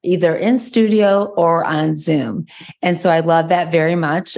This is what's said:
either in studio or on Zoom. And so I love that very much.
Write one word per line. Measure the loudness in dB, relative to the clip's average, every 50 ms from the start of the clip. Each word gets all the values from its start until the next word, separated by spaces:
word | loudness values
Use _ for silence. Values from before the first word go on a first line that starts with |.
| -2
either | -2 0 2 2 0 0
in | 0 0 0 0
studio | 0 -2 0 0 2 2 4 4 2 4 4 2 2 0 -2 -2
or | 0 2 2 2 0 0
on | -2 -2 -2 -2 -2 -2
Zoom. | -4 -2 -2 -2 -2 -2 -4 -6 -8 -10 -10 -16 -20 -20 -20 -14 _
And | -2 -2 -2 0
so | 2 2
I | 2 2
love | 2 2 2 2 2 2
that | 0 0 0 0
very | 0 0 2 2 0
much. | 0 0 -2 -2 -4 -4 -6 -12